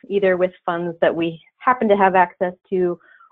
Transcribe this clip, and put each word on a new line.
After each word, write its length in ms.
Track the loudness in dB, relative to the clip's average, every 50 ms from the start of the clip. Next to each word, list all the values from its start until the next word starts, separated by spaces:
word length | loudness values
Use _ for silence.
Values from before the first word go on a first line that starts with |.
| -12 -6
either 280 | -4 0 0 0 0
with 160 | 0 -2 -4 -4 _ -8
funds 300 | -6 -6 -4 -6 -8 -4 0
that 140 | 0 0 0
we 260 | -2 -4 -6 -6 -10 _ _ _ _
happen 280 | -2 -2 0 0 2 0
to 80 | 2
have 200 | 4 2 2 4
access 380 | 2 2 2 0 -6 -6 -6 -6 _ _ -6
to 280 | -2 -2 -2 -2 -2 -6 _ _ _ _ -20 _